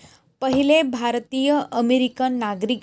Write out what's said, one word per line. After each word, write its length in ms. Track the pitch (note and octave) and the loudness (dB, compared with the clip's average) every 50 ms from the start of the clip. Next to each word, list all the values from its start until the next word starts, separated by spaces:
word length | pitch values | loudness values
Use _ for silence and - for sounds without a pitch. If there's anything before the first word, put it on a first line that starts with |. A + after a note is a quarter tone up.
| - - - _ _ _ _ - | -14 -20 -20 _ _ _ _ -6
पहिले 420 | C4 C4 C4 C#4 C#4 C#4 D4+ D#4+ | -2 0 0 2 4 4 4 4
भारतीय 800 | D#4 C4 B3 A3+ A#3+ A#3+ A#3 A#3+ A#3 - C4 C4 C4+ C#4+ D4 C#4+ - - | 2 0 -2 -4 -4 -2 -4 -4 -6 -6 -4 -2 0 2 2 2 0 -2
अमेरिकन 600 | - A#3 A#3 A#3 B3+ C4 B3+ A#3+ - - B3+ C4 | -2 -2 2 2 2 2 2 0 -2 -2 -4 -2
नागरिक 480 | B3+ A#3+ A3+ G#3 G3+ F#3 G3+ G#3+ B3+ G#3+ | -2 -2 -4 -4 -6 -4 -4 -4 -4 -4